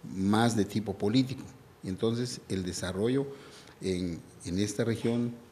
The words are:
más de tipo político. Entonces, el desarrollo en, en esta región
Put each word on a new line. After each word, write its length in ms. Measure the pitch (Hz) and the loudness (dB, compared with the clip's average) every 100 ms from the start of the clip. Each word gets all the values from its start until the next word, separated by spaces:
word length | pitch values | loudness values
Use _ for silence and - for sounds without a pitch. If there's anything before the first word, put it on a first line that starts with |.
| - 95 | -8 0
más 400 | 98 107 117 113 | 4 6 6 4
de 80 | |
tipo 340 | 95 110 101 92 | 2 0 -2 -2
político. 460 | 104 127 131 - - - - - | 4 4 2 -2 -10 -18 -20 -12
Entonces, 560 | 98 92 113 117 123 - - | -8 0 0 0 -2 -6 -4
el 160 | 95 | -4
desarrollo 640 | 90 87 92 92 113 135 139 - - - - - | -2 -4 -4 0 2 2 -2 -8 -16 -18 -20 -6
en, 400 | 95 90 90 80 - - 87 | -2 0 -2 -4 -10 -14 -4
en 140 | 92 | 0
esta 260 | 104 - 117 | 0 0 0
región 480 | 117 117 120 120 117 - | 2 2 2 0 -4 -16